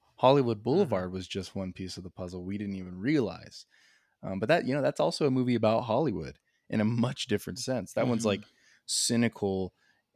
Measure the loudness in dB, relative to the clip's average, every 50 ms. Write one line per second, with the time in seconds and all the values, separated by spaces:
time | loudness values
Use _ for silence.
0 | _ _ _ 4 6 6 6 6 6 2 0 -2 -2 0 2 2 2 2 0 -2
1 | -2 -4 -6 -8 -8 -8 -8 -8 -8 -8 -8 -8 -8 -8 -8 -10 -10 -10 -10 -12
2 | -14 -14 -12 -12 -12 -10 -10 -10 -8 -6 -6 -6 -4 -6 -6 -8 -8 -10 -8 -4
3 | 0 2 2 4 2 0 -2 -6 -12 -18 -18 -20 -20 _ _ _ _ _ _ _
4 | _ _ _ _ -8 -6 -4 -2 2 2 2 2 2 0 0 0 0 0 0 2
5 | 0 0 0 2 2 2 2 2 2 2 2 4 4 4 4 4 2 0 0 2
6 | 2 0 -2 -4 -6 -8 -12 -14 _ _ _ _ _ -4 -2 0 2 2 2 2
7 | 0 0 -2 -4 -4 -2 -2 -2 -2 -4 -10 -8 -6 -4 -4 -4 -6 -4 -2 -2
8 | 0 0 0 2 2 2 0 0 -2 -8 _ _ _ _ _ _ _ -6 -4 -2
9 | 0 2 2 2 2 2 0 -2 -2 -2 -2 -2 -4 -6 -8 _ _ _ _ _
10 | _ _ _